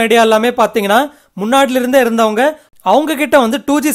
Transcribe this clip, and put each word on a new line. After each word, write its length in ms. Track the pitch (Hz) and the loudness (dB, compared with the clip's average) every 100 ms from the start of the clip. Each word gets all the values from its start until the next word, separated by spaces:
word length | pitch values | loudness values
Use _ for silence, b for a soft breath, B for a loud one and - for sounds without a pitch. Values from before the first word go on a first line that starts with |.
ஐடியா 180 | 226 233 220 | 0 2 2
எல்லாமே 240 | 214 240 247 | 2 0 0
பாத்தீங்கன்னா 380 | 214 233 202 220 285 b b - | -2 -2 0 0 -2 b b -10
முன்னாடில 400 | 208 269 277 254 | -2 0 0 0
இருந்தே 220 | 247 269 233 | 0 0 0
இருந்தவங்க, 380 | 226 220 214 277 311 b b - | 0 0 0 -2 -4 b b 0
அவங்க 260 | 226 302 294 | 0 0 -4
கிட்ட 120 | 294 294 226 | 0 2 2
வந்து 140 | 254 233 | -2 -2
டூ 80 | 294 | -2
ஜி 80 | 294 | -2